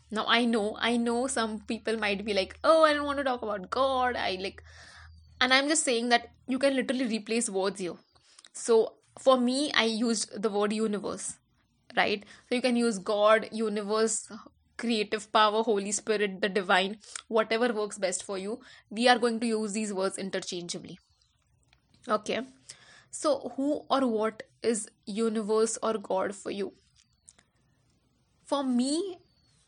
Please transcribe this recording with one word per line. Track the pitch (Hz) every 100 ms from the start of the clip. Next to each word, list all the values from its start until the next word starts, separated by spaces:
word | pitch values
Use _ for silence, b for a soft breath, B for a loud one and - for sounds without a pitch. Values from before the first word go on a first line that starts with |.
| _
Now, | 214 -
I | 233 247
know, | 233 208 -
I | 226 240
know | 233 233 269
some | 247 226 214
people | - 220 - 220
might | 208 196 214
be |
like, | 196 190 -
"Oh, | 269 320
I | 311
don't | 294 285
want | 277
to |
talk | 269 247
about | 220 202 185
God." | 240 269 262 254 240
I, | 202 185
like, | 190 - B B B B B - - -
and | 254
I'm | 262 277
just | 311
saying | - 233 240
that | 240 233 - -
you | 254
can | 277 269
literally | 214 247 254
replace | 220 214 226 233
words | 190 190 196
here. | 175 - _ _ b b -
So | - - 226 - - _ -
for | - 254
me, | 240 254 294
I | -
used | 226 220 233 220 - -
the | 208
word | 202 208
universe, | 214 220 208 - 190 - - _ _ _ _ _ -
right? | 185 208 - B B
So | 247
you |
can | 247 240
use | 233 196
God, | 175 208 208 220 -
universe, | - 220 208 202 220 220 220 - 214 - _ _ -
creative | 233 226 208 214 -
power, | 226 214 214
Holy | 226 208 196
Spirit, | 214 - 214 208 185
the | 214
divine, | 190 185 190 190 214 B B B
whatever | 208 214 226 247
works | 214 208 208
best | 190 185
for | - 190
you. | 196 - B B B
We | 202 247
are | 269
going | 240 226
to | 233
use | 220 220
these | 202 214
words | 190 190 190
interchangeably. | 196 190 180 175 170 151 - 175 _ _ _ _ _ _ _ _ _ _ -
Okay. | 214 - 202 262 - B B B B B
So | - 311 277 - -
who | 277 302 -
or | 269 254
what | 220 220 214 - _
is | 220 226 - _ -
universe | 202 226 220 208 220 226 -
or | 220
God | 220 208 190 190 202
for | -
you? | 202 190 - _ _ _ _ - _ _ _ _ _ _ _ _ _ _ _ -
For | 277 269
me, | 247 254 311 392 359 _ _ _ _